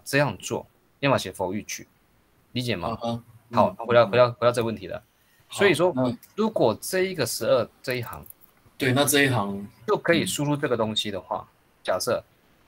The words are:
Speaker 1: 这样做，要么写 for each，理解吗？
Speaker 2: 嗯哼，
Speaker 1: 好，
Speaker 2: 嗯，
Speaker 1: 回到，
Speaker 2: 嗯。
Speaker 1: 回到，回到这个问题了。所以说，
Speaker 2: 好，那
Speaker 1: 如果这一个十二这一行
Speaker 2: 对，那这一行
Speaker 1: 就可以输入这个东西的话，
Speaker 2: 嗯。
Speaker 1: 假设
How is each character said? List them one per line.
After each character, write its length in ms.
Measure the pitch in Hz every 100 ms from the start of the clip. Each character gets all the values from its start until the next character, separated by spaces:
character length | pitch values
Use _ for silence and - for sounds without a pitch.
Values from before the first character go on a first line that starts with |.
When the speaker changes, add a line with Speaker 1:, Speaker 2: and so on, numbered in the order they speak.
| -
Speaker 1:
这 120 | 135
样 200 | 143 90
做， 280 | - 117 - _ _ -
要 120 | 139
么 60 | 113
写 140 | 95
for 220 | - 90
each， 320 | 104 - - - _ _ _ _ _ _
理 80 | 123
解 140 | 120 92
吗？ 140 | 82
Speaker 2:
嗯 80 | -
哼， 260 | 117 117 - - -
Speaker 1:
好， 220 | 117 92 -
Speaker 2:
嗯， 80 | 117
Speaker 1:
回 80 |
到， 120 | 120 107
Speaker 2:
嗯。 40 |
Speaker 1:
回 60 | 120
到， 140 | 123
回 160 | 120 120
到 40 |
这 100 | 123
个 40 | 113
问 80 |
题 140 | 101 90
了。 160 | 85 _ _ _ _ -
所 180 | - 196
以 60 |
说， 200 | 151 180
Speaker 2:
好， 140 | 131 127
那 100 | - - -
Speaker 1:
如 140 | 220
果 260 | 220 131 104
这 220 | - 185
一 100 | 190
个 120 | 175 117
十 200 | - 113
二 240 | 131 104 _
这 140 | - 127
一 60 |
行 240 | 113 80 - - _ _ _ -
Speaker 2:
对， 140 | 135
那 120 | 127 139
这 180 | 143
一 60 | 139
行 380 | 120 101 98 101 _ -
Speaker 1:
就 100 | 202
可 160 | -
以 120 | 170 117
输 180 | -
入 120 | 143 143
这 100 | 143
个 80 | 117
东 200 | 110 107
西 160 | 107
的 80 | 95
话， 260 | - 98 -
Speaker 2:
嗯。 40 | _ _ _
Speaker 1:
假 160 | - 92
设 240 | - 101 - _ _ _